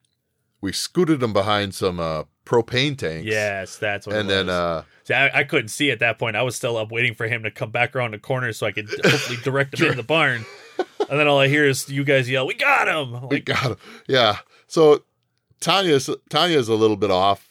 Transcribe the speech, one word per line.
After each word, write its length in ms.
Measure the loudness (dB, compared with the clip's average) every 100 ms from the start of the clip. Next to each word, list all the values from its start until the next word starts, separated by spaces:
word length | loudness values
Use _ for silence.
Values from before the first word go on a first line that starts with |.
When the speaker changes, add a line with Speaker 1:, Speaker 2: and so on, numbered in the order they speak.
| _ _ _ _ _ _
Speaker 1:
we 100 | -8
scooted 500 | -6 -4 0 0 0
him 120 | 0
behind 400 | 0 0 0 -2 -2
some, 240 | -4 -2
uh, 240 | -4 -6 -8 _ -2
propane 520 | 0 0 -2 -2 -4
tanks. 280 | -6 -6 -4
Speaker 2:
Yes, 520 | -2 -2 -4 -8 -6
that's 300 | -6 -6 -4
what 80 | -4
Speaker 1:
And 140 | 0
Speaker 2:
it 40 |
Speaker 1:
then, 140 | 0 0
Speaker 2:
was. 80 | 0
Speaker 1:
uh, 280 | 0 -4 -8 _
Speaker 2:
See, 100 | -4
I, 260 | 0 2 0
I 40 |
couldn't 260 | 0 -2 -2
see 220 | -2 -2
at 80 | 0
that 180 | 0 -2
point. 160 | -4 -2
I 60 |
was 120 | -2 -4
still 220 | -4 -4
up 140 | -4
waiting 220 | -2 -2
for 140 | -2 -6
him 160 | -4
to 80 | -6
come 200 | -8 -6
back 240 | -2 -2 -2
around 160 | -6
the 80 | -6
corner 320 | -6 -4 -4
so 120 | -4 -6
I 60 |
could 180 | -6 -8
Speaker 1:
<laughs> 160 | -2 0
Speaker 2:
hopefully 340 | 2 -2 -6
direct 360 | -4 -2 -2 0
him 120 | -2
in 60 | -2
the 60 |
barn. 420 | 0 2 2 0 -6 -18 -14 -8 -8 -6 -2
And 100 | 0
then 80 | 4
all 120 | 4
I 80 | 4
hear 200 | 4 2
is 220 | 2 -4
you 140 | -4
guys 260 | 2 2 2
yell, 160 | -2 -2
"We 60 |
got 340 | -2 0 2 2
him!" 280 | -2 -4 -8
I'm 120 | -4
Speaker 1:
We 80 | -4
Speaker 2:
like, 80 | -2
Speaker 1:
got 180 | -2 -2
him. 60 | -6 -12 -16 0
Yeah. 300 | 4 4 2 -6 _ -4
So 360 | 4 6 6 _ _ _ _ _ -8
Tanya's, 500 | -2 0 4 2 0 -8 -4
Tanya's 400 | 0 2 2 2
a 60 | 4
little 220 | 4 4
bit 140 | 2
off, 360 | 4 4 2 _